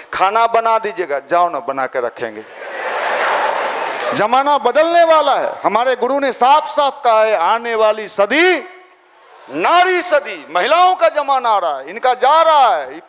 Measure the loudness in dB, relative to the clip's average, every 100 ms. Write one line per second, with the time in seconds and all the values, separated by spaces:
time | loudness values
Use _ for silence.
0 | -12 -2 0 2 2 2 0 0 -2 -6
1 | -6 -6 -2 0 0 -2 -6 -6 -4 -4
2 | -6 -6 -10 -10 -16 -16 -14 -10 -8 -6
3 | -4 -2 -2 -2 -2 -4 -6 -8 -8 -8
4 | -6 -2 0 0 0 0 0 0 2 4
5 | 4 4 2 0 -2 -4 -2 0 0 -2
6 | -2 0 -2 0 4 4 2 0 0 0
7 | 0 2 2 2 0 0 -2 0 2 0
8 | -4 -2 0 4 4 2 -4 -18 -20 _
9 | _ _ -20 -20 -14 -4 2 4 4 0
10 | 0 -2 -2 -10 -6 -2 0 4 2 4
11 | 0 0 0 0 2 0 0 -4 -8 -4
12 | -2 2 2 4 4 4 4 2 -4 -12